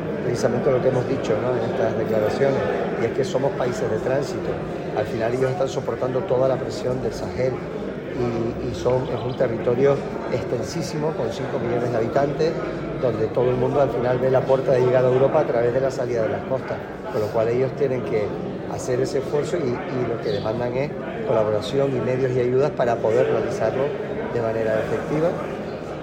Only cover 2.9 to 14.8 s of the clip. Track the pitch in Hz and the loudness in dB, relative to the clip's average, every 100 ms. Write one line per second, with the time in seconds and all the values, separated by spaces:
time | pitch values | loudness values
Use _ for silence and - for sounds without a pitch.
2.9 | - 117 - 131 131 135 - 127 120 117 | -2 -2 0 0 0 0 0 -2 -2 -2
3.9 | 107 127 135 135 - - - - - - | 0 0 0 0 -4 -4 -4 -4 -6 -4
4.9 | 104 107 110 110 127 131 127 135 139 127 | -2 -2 0 0 2 2 2 0 -2 -4
5.9 | 117 127 127 123 127 131 127 117 - 127 | -2 0 -2 0 2 2 2 -2 -4 -2
6.9 | 127 120 - 107 - 175 185 - - 101 | -2 -2 -4 -6 -2 -2 -2 -6 -6 -6
7.9 | - - 127 120 117 113 120 131 113 123 | -6 -6 -2 -2 0 -2 -2 -4 -2 0
8.9 | 127 131 120 123 131 127 113 120 123 139 | 0 0 -4 -4 -2 -2 0 0 4 4
9.9 | 139 - - - 123 - 123 - 165 139 | 4 0 -6 -4 -4 -2 -4 -4 -4 -4
10.9 | 156 151 156 117 - 127 135 117 120 120 | -2 -2 -2 -4 -4 -4 -2 -2 0 0
11.9 | 120 117 139 143 147 156 - - - - | 0 2 2 2 2 0 0 -4 -4 -6
12.9 | - 127 110 110 - 123 123 131 135 135 | -2 0 0 0 2 2 2 2 2 2
13.9 | - 120 127 131 127 123 131 131 127 | 2 0 2 4 2 4 2 4 4